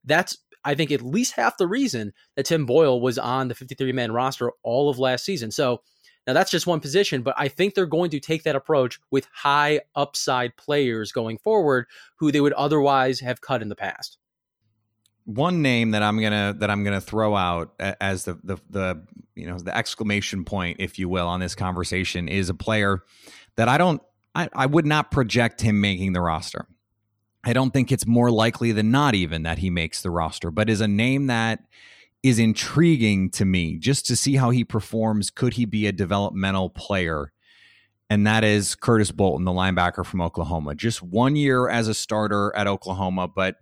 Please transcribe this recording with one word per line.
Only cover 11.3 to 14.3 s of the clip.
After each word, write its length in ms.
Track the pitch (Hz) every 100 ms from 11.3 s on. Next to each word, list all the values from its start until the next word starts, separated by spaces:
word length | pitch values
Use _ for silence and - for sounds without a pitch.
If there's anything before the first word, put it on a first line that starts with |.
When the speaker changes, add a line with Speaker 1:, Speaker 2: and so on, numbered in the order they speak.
| 113
Speaker 1:
forward 480 | 214 220 151 131 120 - - -
who 160 | 151
they 80 | 147
would 140 | 143
otherwise 640 | - 143 151 139 135 131 123
have 220 | 123 123
cut 200 | - 127
in 60 | 107
the 80 | 104
past. 420 | 98 - - - _